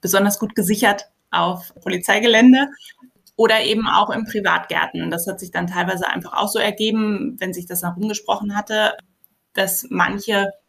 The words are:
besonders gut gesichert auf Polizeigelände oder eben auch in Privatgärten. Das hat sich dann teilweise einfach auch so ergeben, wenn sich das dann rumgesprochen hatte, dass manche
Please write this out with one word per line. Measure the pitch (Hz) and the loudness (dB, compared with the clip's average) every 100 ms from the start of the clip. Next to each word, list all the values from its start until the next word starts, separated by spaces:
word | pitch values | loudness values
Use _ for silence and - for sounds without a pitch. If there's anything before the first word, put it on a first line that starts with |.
besonders | 180 190 202 202 | 2 2 2 0
gut | 208 - | -4 -2
gesichert | 180 208 220 202 - _ _ | 0 2 2 0 -6 _ _
auf | 170 175 180 - - | -2 0 -2 -10 -12
Polizeigelände | - 180 - 208 233 220 247 254 277 - - - - _ _ - | -6 -6 0 2 4 8 8 8 4 -6 -20 -20 -20 _ _ 0
oder | 226 220 | 2 4
eben | - 220 220 | 2 0 2
auch | - - | 2 2
in | 240 | -2
Privatgärten. | 214 214 185 165 - 170 165 170 165 | -4 -2 0 0 0 -2 -2 -4 -6
Das | 170 175 | -4 -6
hat | 185 | -8
sich | 180 | -8
dann | 180 175 | -6 -4
teilweise | 180 180 185 180 | -2 -2 -2 -4
einfach | 180 - | -4 -6
auch | - 208 | -4 -2
so | 220 | 0
ergeben, | 214 208 214 220 214 202 - - | -2 -2 -2 0 -2 -2 -6 -6
wenn | 185 | -8
sich | 180 175 | -8 -8
das | 175 | -6
dann | 175 | -6
rumgesprochen | 175 214 208 - 208 208 202 | -6 -6 -6 -4 -4 -2 -6
hatte, | 208 214 214 - _ _ _ _ _ | -4 0 0 -2 _ _ _ _ _
dass | - 190 - - | -4 -2 -2 -6
manche | 185 - 202 202 202 196 - | -2 0 -2 -2 0 0 -6